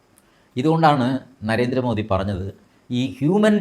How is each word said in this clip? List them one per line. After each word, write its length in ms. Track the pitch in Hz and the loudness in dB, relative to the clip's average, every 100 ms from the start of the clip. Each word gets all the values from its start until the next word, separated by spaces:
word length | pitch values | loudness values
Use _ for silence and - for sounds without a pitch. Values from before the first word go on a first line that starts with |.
| _ _ _ _ _ 120 | _ _ _ _ _ -2
ഇതുകൊണ്ടാണ് 640 | 151 165 156 143 123 135 - - | 0 4 4 4 0 -2 -8 -10
നരേന്ദ്രമോദി 640 | 107 117 123 123 123 107 104 | -2 0 0 0 -2 -2 -2
പറഞ്ഞത്, 360 | - 98 95 95 - _ _ - | -2 -2 -4 -8 -12 _ _ -6
ഈ 260 | 123 131 - | -4 -4 -2
ഹ്യൂമൻ 380 | 147 202 214 208 | 0 2 2 2